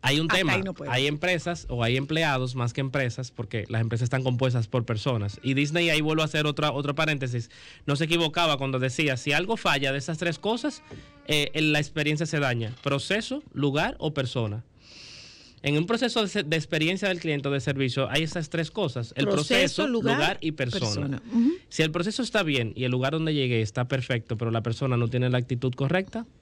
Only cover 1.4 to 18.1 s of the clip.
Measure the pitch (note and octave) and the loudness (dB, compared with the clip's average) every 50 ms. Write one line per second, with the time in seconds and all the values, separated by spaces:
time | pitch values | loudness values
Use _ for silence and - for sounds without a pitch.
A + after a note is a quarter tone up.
1.4 | - - E3+ D#2+ - - B2 A#2+ A#2 A#2 B2 C3 C3+ C#3+ D#3 D#3+ D#3+ D3+ C#3 C3 | 0 -4 -6 -6 -6 -6 -2 0 2 2 2 2 0 0 0 2 2 2 2 0
2.4 | B2+ B2+ B2+ B2+ A#2+ A#2+ A#2+ - C3+ C3+ B2+ C#3+ C3 A#2+ A2 - B2+ A#2+ _ - | 0 -2 -2 -2 -2 -2 -2 -2 -4 -2 0 0 0 0 -2 -6 -10 -10 _ -10
3.4 | A#2+ G2+ - A2+ G2+ - A2+ A2+ A2+ A2+ A#2 A2 B2 A#2+ B2+ C3 B2+ C3 B2+ A#2+ | -10 -6 -6 -6 -6 -2 -2 -2 0 0 0 0 0 0 0 0 0 0 0 2
4.4 | C3 C3 A#2+ B2 A2 - - B2+ A2+ - A#2 A2 - C#3 B2+ A2 G2+ G2+ G2 - | 2 2 2 2 0 0 0 -2 0 0 -4 -2 0 -2 -2 0 -2 -4 -6 -4
5.4 | - B2+ C3+ C3+ C#3+ D3 D3+ F3 E3+ E3 D#3 D#3 D3+ D3+ D#3 E3 D#3 D3+ - D#3 | -2 -2 0 0 0 0 2 2 2 4 4 4 2 2 2 2 2 2 2 0
6.4 | D3+ D3+ C#3+ - D3+ D3+ C3 C#3 C#3+ C#3+ C#3+ C#3+ D#3+ D#3 D3+ C#3 C3+ B2 A#2+ A#2+ | 0 0 0 2 0 0 0 0 -2 -2 0 0 2 0 2 0 -2 -2 -2 -4
7.4 | A2+ - - - - - - - - - C#3+ C3+ E3 D3+ E3+ E3+ E3 D#3 - F3 | -4 -6 -12 -20 -20 -20 -20 -10 -2 -2 0 0 2 2 4 2 2 2 2 2
8.4 | F3 D#3+ D3 C3+ C3+ C3+ C3 B2+ B2+ C3 B2 - D#3+ D3 C3 A#2+ - D3 C#3+ D3+ | 2 4 2 2 0 -2 0 0 0 0 0 2 2 2 2 0 0 0 2 2
9.4 | F3 G3 A3+ G#3 - F#3+ D3+ C#3+ C#3 C3+ C3+ C#3+ B2+ - E3 D3+ F3+ E3+ D#3+ - | 2 0 -2 0 2 2 2 2 2 0 -2 -2 -4 -4 -4 -2 -2 -2 -2 -2
10.4 | - G3+ A3+ A#3+ - D4+ C#4+ - - - - - - - - - - - D3+ D3+ | -2 -2 -2 0 -2 -4 -4 -6 -16 -16 -16 -16 -16 -20 -20 -18 -4 0 2 2
11.4 | D3 - - D#3 D#3 D3+ D3+ D3+ D3 D3 - D#3 D3 D3+ D3+ D3 E3+ D#3 - D3+ | 2 0 0 0 2 4 4 2 0 0 -2 -2 0 0 2 0 -2 -2 0 0
12.4 | C#3+ C3 A#2+ A#2 A#2 G#2+ B2 - - C#3+ C#3 C#3 - - F#3+ G#3+ A3+ - C4 D4 | 2 2 0 0 -2 -4 -6 -6 -2 -2 -2 -2 0 0 -2 -2 -2 -4 -6 -8
13.4 | - - - - C#3 C#3+ C3+ D3 E3+ A#3 - - - D#3 D3+ D3 C3 A#2+ - B2+ | -8 -10 -4 0 0 2 2 2 0 0 -2 -2 -4 -2 -2 -2 -4 -2 -2 -2
14.4 | A2+ G#2+ G#2 A2+ A#2+ - _ - - - - - - - - - - - - - | -2 -2 -4 -6 -10 -12 _ -20 -20 -20 -20 -20 -20 -20 -20 -20 -20 -20 -20 -20
15.4 | - - - - - C#3+ D3 D3+ E3 F3 A#3 A3+ C4 A#3+ A#3 A#3+ G#3+ F#3+ - G#3 | -20 -20 -20 -6 -2 0 2 2 2 2 0 0 0 0 2 0 0 0 0 -2
16.4 | G3 D3 D#3+ E3 D3+ - - D#3+ D#3 D#3+ F#3 F#3+ G#3 G3 F#3 F3+ - E3 D3+ C#3+ | -2 0 0 -2 0 0 0 0 2 2 0 0 0 0 0 0 0 -2 -2 0
17.4 | C3 C#3+ C#3 C#3 B2+ D3 C#3 C3+ C3+ C3 A#2+ C#3 C3+ - | 0 0 -2 0 0 -2 0 0 0 0 2 0 -2 0